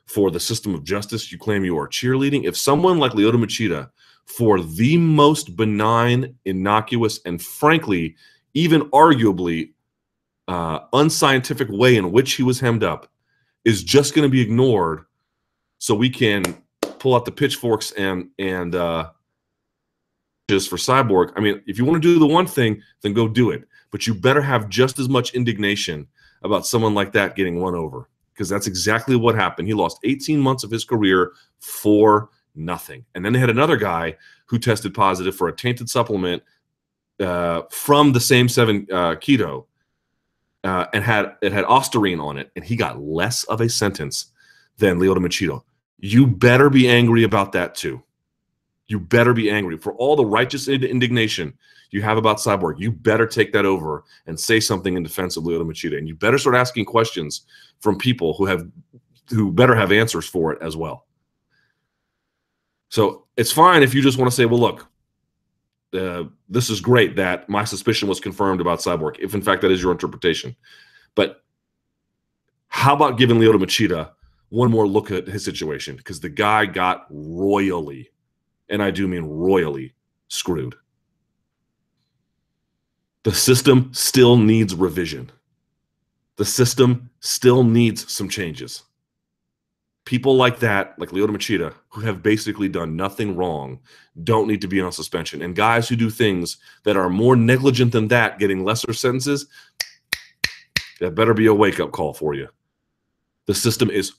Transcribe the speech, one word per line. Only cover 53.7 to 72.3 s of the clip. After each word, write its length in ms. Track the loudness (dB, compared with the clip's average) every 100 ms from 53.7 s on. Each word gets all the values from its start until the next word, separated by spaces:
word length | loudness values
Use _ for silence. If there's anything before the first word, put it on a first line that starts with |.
| 0 -4 -10 _ _ -14
and 120 | -8
say 200 | 0 0
something 380 | 2 -2 -2 -4
in 80 |
defense 320 | -6 -6 -6 -4
of 80 |
Lyoto 200 | -4 -4
Machida. 320 | -4 -6 -8 -6
And 120 | -10
you 80 | -4
better 220 | 0 2
start 180 | 2 2
asking 300 | 0 -4 -2
questions 560 | 0 0 -4 -8 -10 _ _ _ _
from 180 | -4 -2
people 380 | -2 -2 -2
who 120 | -2 -2
have, 220 | -2 -6 -20 _ -20 _ _ -6
who 240 | -2 0
better 240 | 4 4 4
have 160 | 4
answers 340 | 2 2 -4 -6
for 260 | -4 -4
it 80 | -4
as 160 | -10 -8
well. 300 | -10 -12 _ _ _ _ _ _ _ _ _ _ _ _ _ _ _ _ _ _ -6
So 380 | 0 0 -2 _ -4
it's 160 | -2
fine 320 | 6 8 8
if 100 | 4
you 80 | 4
just 160 | 2 2
wanna 140 | 0
say, 140 | 2 2
"Well, 120 | 2
look, 300 | 0 -2 -18 _ _ _ _ _ _ _ _ _ -10
uh, 320 | -6 -6 -6 -10 _ -6
this 200 | -4 -2
is 120 | -4
great 340 | 2 4 4
that 340 | 0 -2 -4 -4
my 140 | -4
suspicion 460 | -4 -4 -2 -2 -2
was 100 | -4
confirmed 420 | -6 -4 -2 0
about 200 | -2 -2
Cyborg," 360 | -2 -4 -4 -8
if 120 | -6
in 100 | -4
fact 200 | 0 2
that 80 | 2
is 100 | 2
your 120 | 0
interpretation. 640 | -2 -4 -2 -2 -2 -6 -16 _ _ _ _ _
But 300 | -2 -2 -4 _ _ _ _ _ _ _ _ _